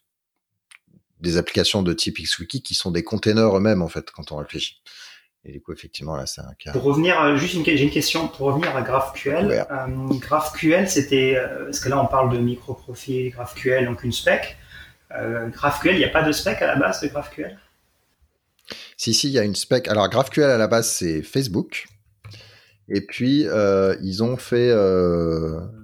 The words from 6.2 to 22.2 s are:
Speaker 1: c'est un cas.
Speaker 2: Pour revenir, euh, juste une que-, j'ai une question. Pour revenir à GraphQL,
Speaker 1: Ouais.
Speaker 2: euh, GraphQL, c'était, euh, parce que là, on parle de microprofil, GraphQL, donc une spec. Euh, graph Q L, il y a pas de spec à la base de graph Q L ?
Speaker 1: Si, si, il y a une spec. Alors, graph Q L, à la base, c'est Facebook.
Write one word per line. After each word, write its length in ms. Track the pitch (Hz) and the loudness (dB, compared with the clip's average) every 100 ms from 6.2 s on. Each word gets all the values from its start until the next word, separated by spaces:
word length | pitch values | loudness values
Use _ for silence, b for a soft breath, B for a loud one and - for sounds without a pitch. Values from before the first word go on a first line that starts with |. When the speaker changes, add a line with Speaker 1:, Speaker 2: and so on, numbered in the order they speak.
| 65 | -8
Speaker 1:
c'est 140 | - | -12
un 120 | 67 - | -16 -16
cas. 120 | - | -8
Speaker 2:
Pour 120 | 123 | -2
revenir, 360 | 135 143 170 165 | 2 2 2 4
euh, 160 | 147 143 | 2 2
juste 200 | 175 180 | 0 0
une 80 | |
que-, 120 | 156 147 | 2 2
j'ai 80 | |
une 80 | 143 | 2
question. 360 | 156 143 165 160 | 2 0 -2 -4
Pour 200 | - 139 | -2 0
revenir 280 | 139 165 135 | 0 0 -2
à 80 | |
GraphQL, 640 | 117 135 - - 139 151 202 | 0 0 -2 -4 -4 0 0
Speaker 1:
Ouais. 120 | - | 0
Speaker 2:
euh, 540 | - 139 131 131 135 135 | -2 -6 -6 -6 -6 -6
GraphQL, 680 | - 151 - - 156 175 196 | -2 -2 -2 -2 2 4 4
c'était, 480 | - 131 135 131 131 | 0 2 2 4 2
euh, 300 | - - - | 0 -6 -8
parce 140 | 139 | -4
que 100 | 123 | 0
là, 120 | 139 | 2
on 60 | 123 | 2
parle 240 | 131 131 | 2 2
de 60 | 120 | 2
microprofil, 920 | 120 123 - 123 - 117 - 127 127 | 0 -2 -8 -12 -12 -12 -6 -4 -4
GraphQL, 540 | 120 120 - 131 127 123 | -6 -12 -6 0 2 0
donc 160 | 117 | -2
une 100 | 123 | -4
spec. 440 | - - 190 - - B B B B _ - | -2 0 0 -2 -12 B B B B _ -8
Euh, 300 | 113 117 117 | -6 -4 -6
graph 320 | - 147 - | -2 -2 2
Q 80 | 160 | 2
L, 60 | 185 | 2
il 60 | |
y 40 | 123 | 2
a 40 | |
pas 140 | 160 | 2
de 80 | 156 | 2
spec 300 | 147 190 214 | 0 -2 0
à 60 | 156 | 0
la 80 | 135 | 2
base 260 | - - | 0 0
de 60 | 147 | -4
graph 260 | 147 - | -6 -10
Q 100 | - | -10
L ? 160 | 165 - _ _ _ _ _ _ _ _ _ _ B B B - | -12 -12 _ _ _ _ _ _ _ _ _ _ B B B -6
Speaker 1:
Si, 160 | - | -2
si, 140 | 110 143 | 0 2
il 60 | |
y 60 | 135 | 2
a 40 | |
une 120 | 104 95 | 0 -2
spec. 320 | - 127 113 | 0 0 2
Alors, 220 | 107 95 | 2 2
graph 200 | 110 139 | 2 0
Q 120 | - | 2
L, 80 | 143 | 4
à 80 | 120 | 4
la 100 | 107 | 4
base, 220 | 113 113 | 2 2
c'est 320 | - 87 78 | -2 -2 -2
Facebook. 640 | 76 139 131 92 - - - _ _ _ | -2 -4 -2 -2 -4 -8 -14 _ _ _